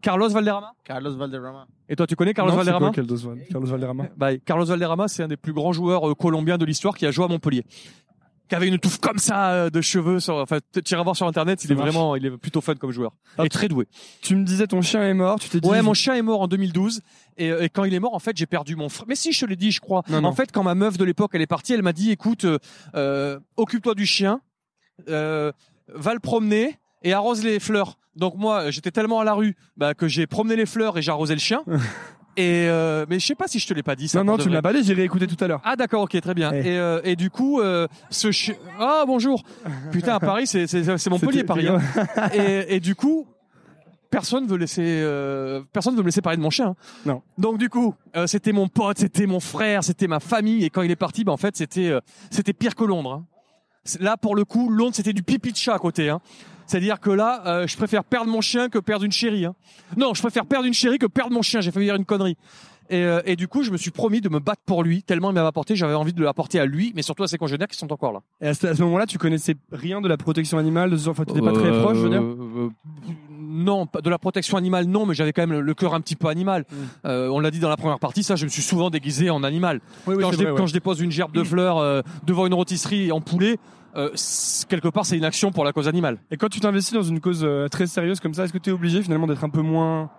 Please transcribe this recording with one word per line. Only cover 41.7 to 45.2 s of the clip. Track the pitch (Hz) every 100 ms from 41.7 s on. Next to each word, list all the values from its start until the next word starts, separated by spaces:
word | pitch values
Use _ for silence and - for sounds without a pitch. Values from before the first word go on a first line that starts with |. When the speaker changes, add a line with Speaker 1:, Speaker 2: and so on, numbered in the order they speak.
| 185 139 220 196 -
Speaker 3:
grave. | 214 208
<laughs> | 202 196 175
Speaker 1:
Et, | 190
et |
du | 170
coup, | 196 277 320 285 _ _ _ - - _ _ _
personne | - - 247 254
veut | 185
laisser, | 165 - 170
euh, | 160 156 143